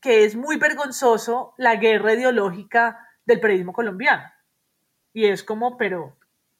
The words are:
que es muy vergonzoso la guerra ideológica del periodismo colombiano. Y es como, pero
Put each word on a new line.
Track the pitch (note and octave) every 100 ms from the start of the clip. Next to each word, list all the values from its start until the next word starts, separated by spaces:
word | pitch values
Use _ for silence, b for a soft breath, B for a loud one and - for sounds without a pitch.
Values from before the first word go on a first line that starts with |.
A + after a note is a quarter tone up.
que | C4 A3+
es | G#3+ G#3+
muy | C#4 D#4
vergonzoso | D4+ D4 C#4+ B3 B3+ A3 A3+ A#3+ C4 -
la | B3 A3
guerra | A3 G#3+ G#3+
ideológica | A3+ B3+ A#3+ G3 F3+ G3 A#3 A3+ A3+ - _
del | - A#3
periodismo | G#3+ F#3+ F3+
colombiano. | F3+ A3+ F#3 C#4+ G3 - _ _ _ _ _ _ _ _
Y | A3 G#3+
es | F#3+
como, | - A3 A#3+ A#3+
pero | G#3 F3+ C#3+ _ _ _ _ _